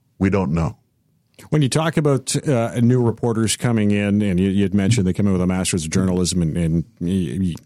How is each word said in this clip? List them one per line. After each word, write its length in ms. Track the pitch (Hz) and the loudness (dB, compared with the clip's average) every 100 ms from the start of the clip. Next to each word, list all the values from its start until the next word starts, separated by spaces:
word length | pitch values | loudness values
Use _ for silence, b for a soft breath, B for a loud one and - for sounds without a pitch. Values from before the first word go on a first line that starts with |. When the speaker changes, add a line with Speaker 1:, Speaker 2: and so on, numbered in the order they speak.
| _ - | _ -2
Speaker 1:
We 100 | 95 | 0
don't 240 | 98 87 | 2 0
know. 240 | 82 78 - _ _ _ _ _ B B | -2 -2 -6 _ _ _ _ _ B B
Speaker 2:
When 120 | 151 | 0
you 60 | 135 | 0
talk 300 | 147 160 165 | 0 0 0
about, 360 | 147 135 - 143 - | 0 0 -2 -4 0
uh, 320 | 123 113 - | 0 0 2
new 240 | 117 127 | 2 4
reporters 540 | 117 - 120 113 110 - | 2 0 -2 0 -2 -2
coming 340 | 123 113 104 | -2 0 2
in, 300 | 104 104 104 | 2 2 0
and 180 | 104 90 | 0 2
you, 100 | 98 | 2
you'd 240 | 95 98 | 2 0
mentioned 320 | 101 98 113 92 | 2 2 2 0
they 60 | |
come 160 | 90 101 | 0 0
in 60 | |
with 80 | 92 | 0
a 60 | 90 | 0
master's 360 | 92 90 92 | -2 -2 -4
of 80 | 78 | -2
journalism 500 | 92 92 90 87 92 | 0 0 0 0 0
and, 140 | 80 87 | -2 0
and 280 | 82 82 76 - | 0 -2 -4 -6
you, 320 | 87 95 80 78 | -4 -2 -4 -4
you 140 | 92 - | -4 -4